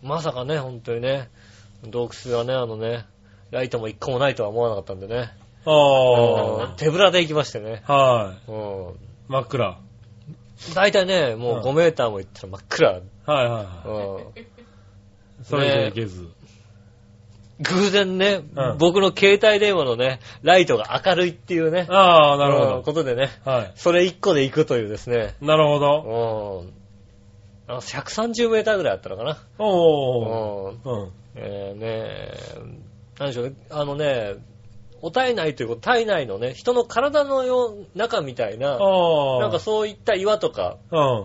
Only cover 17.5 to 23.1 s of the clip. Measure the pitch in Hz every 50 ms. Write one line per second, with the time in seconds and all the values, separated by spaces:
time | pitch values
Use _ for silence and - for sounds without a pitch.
17.5 | - - 147 - 185 185 202 202 185 208 202 185 185 185 185 202 202 185 147 151
18.5 | - 143 135 127 110 - 156 175 170 202 196 190 190 - 202 196 202 202 214 214
19.5 | 214 202 208 208 196 175 147 127 117 113 123 131 131 127 - - - - - 147
20.5 | 175 185 180 151 135 110 107 - 120 135 - 190 180 170 180 180 160 - - -
21.5 | 185 165 160 160 156 180 180 160 180 196 196 180 175 165 151 143 143 139 143 143
22.5 | 143 143 139 135 131 127 123 - 147 165 156 135